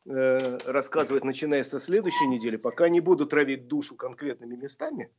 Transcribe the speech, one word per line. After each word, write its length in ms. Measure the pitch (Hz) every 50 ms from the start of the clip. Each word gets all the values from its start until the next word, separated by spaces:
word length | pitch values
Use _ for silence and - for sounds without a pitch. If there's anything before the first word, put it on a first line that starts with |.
| -
э, 520 | - 135 131 131 131 131 131 131 127 123 123 -
рассказывать, 580 | 127 131 143 139 - - 160 143 123 135 135 127
начиная 380 | 135 131 - 156 151 143 139 123
со 140 | - - 135
следующей 460 | - - 180 220 214 - - - -
недели, 300 | 131 127 117 113 120 110
пока 320 | 110 - - - - 170 170
не 120 | 170 175
буду 260 | 160 180 180 143 147
травить 400 | 147 147 147 143 135 135 127 123 123
душу 260 | 151 147 143 - 123
конкретными 600 | - 127 127 120 - 143 139 120 120 120 120 123
местами. 540 | 123 135 139 - - - 311 302 202 104 - _